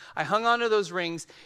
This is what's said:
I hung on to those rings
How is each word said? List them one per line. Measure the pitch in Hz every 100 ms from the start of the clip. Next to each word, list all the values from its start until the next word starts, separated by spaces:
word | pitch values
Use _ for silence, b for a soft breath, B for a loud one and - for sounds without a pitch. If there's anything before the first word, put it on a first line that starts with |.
| B -
I |
hung | 151 208 233
on | 240
to | 233
those | 214 175
rings | 175 170 165 - B